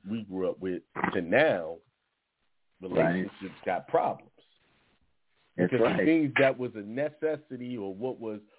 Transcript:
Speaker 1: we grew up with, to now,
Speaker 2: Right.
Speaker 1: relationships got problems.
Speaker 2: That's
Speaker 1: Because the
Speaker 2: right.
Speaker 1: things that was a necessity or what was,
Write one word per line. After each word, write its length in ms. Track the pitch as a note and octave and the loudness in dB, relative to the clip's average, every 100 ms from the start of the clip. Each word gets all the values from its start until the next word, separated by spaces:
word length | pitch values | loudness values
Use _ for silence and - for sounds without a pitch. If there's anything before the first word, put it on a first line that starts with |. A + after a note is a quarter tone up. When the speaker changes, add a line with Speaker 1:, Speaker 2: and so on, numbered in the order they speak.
| F#2+ | -8
Speaker 1:
we 140 | A2+ | -8
grew 240 | G2 F#2 F2+ | -6 -4 -4
up 100 | - | -2
with, 220 | F#2 F2 - - - | -4 -6 -8 -4 -2
to 80 | G2 | -2
now, 560 | E2+ G#2+ D#3 G2 D#2+ E2 _ _ _ _ _ _ _ _ _ - | 2 4 4 2 -2 -10 _ _ _ _ _ _ _ _ _ -12
Speaker 2:
Right. 80 | F2+ | -2
Speaker 1:
relationships 680 | F2+ D#2+ F#2 F#2+ - F#2+ - | 2 4 2 -2 -6 -14 -8
got 240 | G#2 F2 - | -4 -4 0
problems. 420 | E3 - F#2+ - _ _ _ _ _ _ _ _ _ _ _ _ - | 0 2 -4 -10 _ _ _ _ _ _ _ _ _ _ _ _ 0
Speaker 2:
That's 140 | F3+ | 2
Speaker 1:
Because 120 | B2 A2+ | 4 4
the 40 | |
Speaker 2:
right. 100 | F3+ | 4
Speaker 1:
things 280 | D#3+ D#3+ D3 C3+ | 4 4 4 4
that 180 | C3+ B2 | 4 2
was 160 | B2 | -4
a 80 | G#2+ | -8
necessity 960 | G#2 A#2+ D3 D3 D#3 D3 - B2+ B2 B2 | -8 -6 -6 -4 -4 -4 -8 -12 -10 -8
or 160 | G2 | -8
what 260 | F#2+ B2+ A2 | -6 -6 -6
was, 200 | A2+ G#2+ - | -8 -10 -12